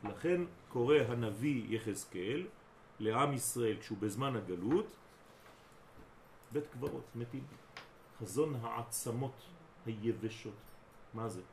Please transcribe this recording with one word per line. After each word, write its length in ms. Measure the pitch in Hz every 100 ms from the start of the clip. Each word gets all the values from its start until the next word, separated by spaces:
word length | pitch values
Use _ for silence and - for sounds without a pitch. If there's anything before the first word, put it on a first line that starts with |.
לכן 380 | 107 98 165 175 170 - -
קורא 260 | 127 120 147
הנביא 800 | 120 120 113 101 143 131 104 110
יחזקאל 720 | 110 95 - 92 92 143 185 - - - - -
לעם 320 | 107 113 143
ישראל 440 | 135 - 120 117 104
כשהוא 180 | - 104
בזמן 380 | 107 101 139 120
הגלות, 500 | 92 90 95 170 214 - - - - - - - - - - - - - - - -
בית 160 | 139 147
קברות, 360 | 123 143 135 - 117
מתים. 280 | 120 135 135 - - - - - - -
חזון 360 | 110 113 156 131
העצמות 760 | 113 113 117 - - 117 135 - - - - - 113
היבשות. 680 | 107 110 110 110 - 110 104 - - - - -
מה 160 | 113 113
זה? 120 | 90 92